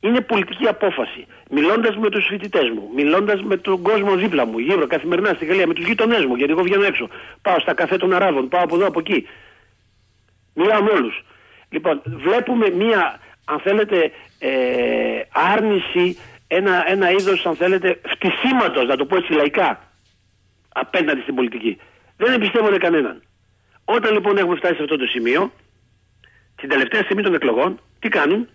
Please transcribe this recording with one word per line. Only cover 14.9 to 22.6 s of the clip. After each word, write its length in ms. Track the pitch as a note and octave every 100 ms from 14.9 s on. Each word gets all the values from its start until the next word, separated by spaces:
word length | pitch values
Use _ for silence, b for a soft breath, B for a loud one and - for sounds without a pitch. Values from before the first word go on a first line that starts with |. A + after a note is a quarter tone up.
| A#2 A#2 A2+ A2+
άρνηση, 880 | D3 D#3+ G#3+ G#3+ G3 - F3+ F3+ F3 B B _
ένα, 440 | E3+ G3 F3+ E3
ένα 200 | F#3+ F#3
είδος, 360 | F#3 F#3+ F#3+ F#3
αν 100 | D#3+
θέλετε, 440 | F3+ F#3 F3+ F3+ -
φτισήματος, 800 | - F#3+ - B3 C4 F3+ D3+ B2
να 100 | C3
το 80 |
πω 120 | C#3 F#3
έτσι 160 | F3
λαϊκά, 600 | D#3 D3 D3 E3+ A2 - _ _ _ _ _ _ _ _
απέναντι 520 | - C3 F#3+ D#3 C#3
στην 140 | B2
πολιτική. 440 | C3 B2 A#2 A2+ G2 b b b _
Δεν 160 | A3+
εμπιστεύονται 460 | B3+ G#3 A#3